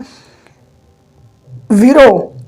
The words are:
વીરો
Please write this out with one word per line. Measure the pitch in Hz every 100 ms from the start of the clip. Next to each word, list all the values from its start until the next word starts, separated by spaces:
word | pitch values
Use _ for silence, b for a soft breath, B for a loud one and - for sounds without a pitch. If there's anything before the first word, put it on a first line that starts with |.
| B B B B B B _ _ _ _ _ _ _ _ _ - -
વીરો | 202 247 294 254 185 - -